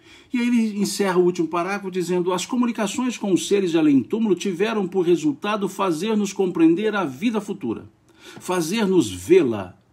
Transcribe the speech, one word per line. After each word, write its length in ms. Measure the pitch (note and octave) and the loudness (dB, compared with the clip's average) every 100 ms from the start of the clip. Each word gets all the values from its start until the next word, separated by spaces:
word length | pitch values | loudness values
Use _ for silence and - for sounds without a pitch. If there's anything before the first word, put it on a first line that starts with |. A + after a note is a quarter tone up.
| - - _ | -20 -20 _
E 60 | B3 | -2
aí 100 | A#3+ | 2
ele 320 | A#3+ A3 G#3 | 2 2 0
encerra 380 | F#3+ - G3 F3+ | -2 0 2 4
o 60 | F3+ | 2
último 220 | F3+ D#3 | 0 -2
parágrafo 420 | F3 F3 G3+ F#3+ | -2 -4 -6 -6
dizendo, 420 | F3+ E3+ F3+ F3+ | -6 -2 -2 0
"As 140 | F3+ - | -2 -2
comunicações 720 | B3 A#3+ A3+ G3+ - B3+ - | -2 -2 0 -4 -2 -4 -4
com 160 | G3+ | -2
os 140 | E3 - | -2 2
seres 240 | G3+ F#3+ | 0 2
de 80 | E3 | 2
além-túmulo 560 | D3+ C3+ A2+ A3 A3 F3 | 4 4 2 -2 0 0
tiveram 520 | G3+ E3+ G#3+ A3 F3+ | -2 -2 -2 -2 -2
por 160 | F#3+ | 0
resultado 640 | E3+ E3 D3+ C#3 G#3 G#3+ G3 | 2 2 2 -2 -4 -2 -4
fazer-nos 640 | - F#3+ D#3 G#3+ G#3+ G3 | -2 -2 -2 0 0 -2
compreender 600 | - F#3 E3+ E3 E3+ G#3+ G#3 | 0 -2 4 4 4 0 -2
a 80 | |
vida 380 | E3 C3 A3+ A3 | -4 -2 -2 -2
futura, 480 | G3+ G3 A#2+ G#2 G2+ _ _ _ - - | -4 -8 -6 -6 -10 _ _ _ -20 -14
fazer-nos 720 | - F3+ D#3+ A3+ G3 F#3 A#2 | -4 -4 -2 0 2 4 2
vê-la, 680 | F#2 F#2+ F#3 C3+ G#2 F2+ - _ | -4 4 6 6 -2 -8 -14 _